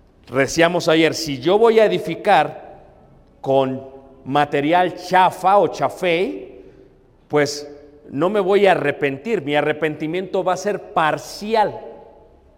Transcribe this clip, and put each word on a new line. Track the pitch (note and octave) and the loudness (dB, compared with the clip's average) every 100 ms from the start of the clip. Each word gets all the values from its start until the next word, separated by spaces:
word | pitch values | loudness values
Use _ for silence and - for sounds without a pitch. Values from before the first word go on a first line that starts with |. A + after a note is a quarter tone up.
| _ _ - | _ _ -6
Decíamos | B2+ C3 E3 E3+ F3 E3 | -2 0 2 2 2 2
ayer, | D#3+ D#3+ - | 2 2 0
si | D3 C3 | -6 -4
yo | D3 G#3 | 0 4
voy | A#3 A3+ | 4 6
a | G#3 | 4
edificar | F3 - D#3+ G#3+ F3 D3 - - - - - - - _ _ | 2 -4 -4 2 2 2 -6 -18 -20 -20 -20 -20 -20 _ _
con | C3+ C3+ C3 C3 - - - - | 0 2 2 -4 -10 -18 -20 -16
material | - C#3+ C#3+ D3 D3 F3 F3+ - | -4 0 0 0 2 2 0 -4
chafa | - F#3 F3+ - F3+ G3+ | 0 2 2 2 2 4
o | E3 | 2
chafei, | - C#3+ - F3+ E3+ A#3 - - - - - _ _ _ _ _ | 0 -4 -2 -2 0 -2 -6 -14 -20 -20 -20 _ _ _ _ _
pues | D3 C#3+ - - - - - - | 0 0 -4 -12 -18 -20 -20 -12
no | C#3 F3+ | -4 0
me | G#3+ | 0
voy | F#3 G3+ F#3+ | 2 4 4
a | |
arrepentir, | D#3 C#3+ C#3 C#3+ C3+ A3+ G3+ | 4 0 -2 -4 -4 -4 -4
mi | C3+ D3 | -2 0
arrepentimiento | D3 D3+ D#3+ D3 D#3 F3+ F#3 F#3+ | 0 -2 -4 -4 -6 -6 -4 -2
va | F3+ | -2
a | F3+ | -2
ser | D#3+ - - | -4 -6 -4
parcial. | F3 D#3 D3 - - G#3+ A3 F#3+ - - - - - - _ _ | 0 0 0 -6 -12 -2 0 0 -4 -14 -18 -20 -20 -20 _ _